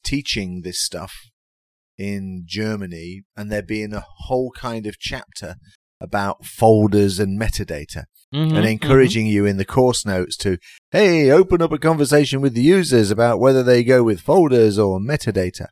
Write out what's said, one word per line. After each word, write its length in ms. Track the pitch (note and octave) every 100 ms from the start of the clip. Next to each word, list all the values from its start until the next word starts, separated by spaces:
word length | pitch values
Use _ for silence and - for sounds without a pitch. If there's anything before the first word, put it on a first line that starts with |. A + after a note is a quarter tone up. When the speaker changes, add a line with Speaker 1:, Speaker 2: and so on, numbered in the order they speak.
Speaker 1:
teaching 580 | - C#3+ - A2+ F#2+ F2+
this 180 | F2 -
stuff 320 | - E2 F#2+ - _ _ _ _ _ _ _ -
in 460 | G2 G2+ F#2+ F#2
Germany, 760 | E2+ G2 G#2+ G#2+ F#2+ E2+ E2+ F#2+ _
and 160 | - G#2
there 100 | G#2
being 320 | F#2 G#2+ G#2+
a 120 | G#2 - - -
whole 240 | B2+ B2+
kind 340 | - B2+ A2+ G#2
of 100 | -
chapter 580 | - C3 - - E2 F2+ _ _ _ _
about 460 | E2+ G2+ G2 -
folders 760 | - - A2+ A2 G#2+ G#2 G2+ F#2
and 200 | G2 G2
metadata, 680 | A2 - G2 D2+ D2 - C#2 _ _
Speaker 2:
Mm-hmm, 220 | C#3+ D#3
Speaker 1:
and 100 | D#3
encouraging 600 | A2 A2 - C3+ B2+ A2
Speaker 2:
mm-hmm. 80 | A2
Speaker 1:
you 120 | G2+
in 120 | G2+ G2
the 80 |
course 400 | F#2+ C3 B2+ A#2
notes 320 | G#2 F#2 F#2 -
to, 200 | G2+ F2+ - - _
"Hey, 380 | F3+ G#3 E3 C#3
open 320 | D3+ F#3+ F3
up 120 | E3
a 40 | D3+
conversation 640 | D#3+ D#3+ C3+ D3 C#3+ C3+
with 120 | C#3
the 80 | A#2
users 500 | C#3 F#3+ D#3 B2 G2+
about 280 | G#2 A#2+ G#2+
whether 200 | C3 C3
they 220 | B2 B2
go 200 | A#2+ B2+
with 180 | A#2 G2
folders 580 | - F3+ D#3 B2 A2 G2+
or 200 | G2+ F#2
metadata." 680 | G#2+ D3+ - F#2+ F2+ - E2+